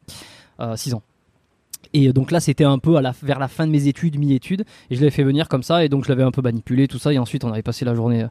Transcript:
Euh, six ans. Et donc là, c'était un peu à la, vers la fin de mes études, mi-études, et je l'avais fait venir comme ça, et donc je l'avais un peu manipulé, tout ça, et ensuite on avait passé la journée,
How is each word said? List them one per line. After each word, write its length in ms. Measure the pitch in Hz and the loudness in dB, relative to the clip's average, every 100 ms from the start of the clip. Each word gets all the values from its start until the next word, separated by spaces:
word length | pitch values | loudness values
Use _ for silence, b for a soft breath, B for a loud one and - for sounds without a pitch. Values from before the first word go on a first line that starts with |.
| - B B B B - | -20 B B B B -12
Euh, 160 | 117 113 | -8 -8
six 180 | - | -6
ans. 80 | 120 - _ _ _ _ _ _ - _ | -6 -8 _ _ _ _ _ _ -20 _
Et 180 | 151 135 | 2 4
donc 180 | 127 131 | 4 2
là, 80 | 170 | 0
c'était 240 | 156 135 | 0 2
un 160 | 147 135 | 2 4
peu 160 | 156 165 | 2 2
à 60 | |
la, 100 | 131 123 | 2 -4
vers 160 | 139 135 | -6 -4
la 80 | 135 | -4
fin 180 | - 160 | -4 0
de 60 | |
mes 160 | 151 143 | 2 0
études, 320 | 135 170 143 | 0 -2 -2
mi-études, 440 | 147 131 - 190 214 b b | 0 0 -2 -6 -6 b b
et 40 | |
je 60 | 123 | 0
l'avais 100 | 147 | 2
fait 140 | 135 | 2
venir 240 | 135 143 160 | 2 0 0
comme 160 | 135 | -2
ça, 200 | 123 165 | 0 2
et 40 | 160 | 2
donc 160 | 139 | 0
je 60 | 135 | 0
l'avais 120 | 127 | 2
un 80 | 131 | 2
peu 120 | 123 | 2
manipulé, 440 | 127 113 - 127 135 | -2 -2 -2 0 0
tout 120 | 123 | 0
ça, 140 | 147 | -2
et 60 | 143 | 0
ensuite 240 | 120 143 | -2 -4
on 80 | 120 | -4
avait 100 | 110 | -6
passé 220 | 110 120 | -6 -4
la 100 | 123 117 | -2 0
journée, 280 | 117 117 113 | 0 0 -2